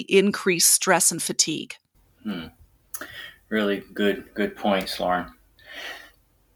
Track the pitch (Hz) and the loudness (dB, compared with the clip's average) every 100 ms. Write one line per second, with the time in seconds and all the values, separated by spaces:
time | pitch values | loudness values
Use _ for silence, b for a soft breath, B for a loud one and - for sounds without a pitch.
0 | - 190 196 196 196 175 - - - 170 | 4 4 4 2 0 2 4 4 4 4
1 | - 165 - - - 151 - - _ _ | 4 0 -4 -2 -2 -2 -8 -14 _ _
2 | _ _ 107 90 80 - - _ _ - | _ _ -10 -8 -10 -18 -20 _ _ -14
3 | B B B B _ 107 101 95 - - | B B B B _ 0 0 -2 -6 0
4 | 104 92 - - 101 - 104 98 95 - | 0 0 -6 -4 -4 -2 0 0 -2 -4
5 | 90 90 82 - _ _ B B B B | 0 0 -2 -14 _ _ B B B B
6 | B _ _ _ _ | B _ _ _ _